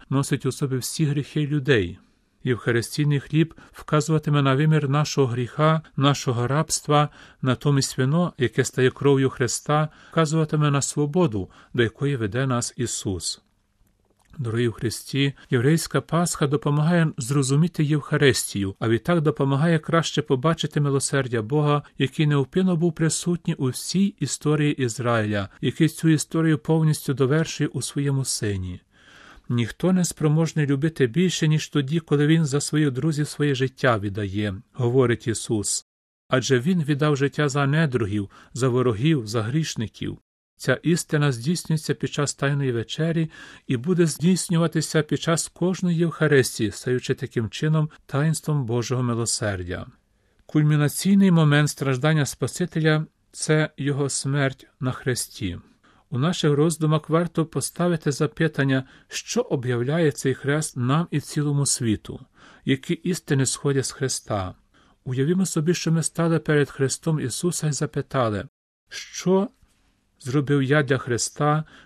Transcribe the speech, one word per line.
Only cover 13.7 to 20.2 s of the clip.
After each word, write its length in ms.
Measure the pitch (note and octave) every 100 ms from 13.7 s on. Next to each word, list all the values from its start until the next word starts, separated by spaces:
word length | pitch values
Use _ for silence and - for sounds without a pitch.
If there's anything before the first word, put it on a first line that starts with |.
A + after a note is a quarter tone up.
| _ _ _ _ _ _ -
Дорогі 300 | A2+ A2+ A#2+
в 40 |
Христі, 640 | - A2 - - C3+ C#3 - -
єврейська 520 | B2+ C3 D#3+ - C#3
Пасха 460 | - D#3+ F3 - D3
допомагає 600 | C#3+ D3+ D3 D#3 F3 D#3 -
зрозуміти 640 | A2+ C#3+ B2+ C#3 E3+ -
Євхаристію, 920 | D3 D3+ - D3 C#3+ - - G2+ G2 -
а 100 | A#2
відтак 320 | A2+ - F3
допомагає 580 | D3+ D3 C#3 C#3 E3+ D#3+
краще 420 | - E3 D#3 D3+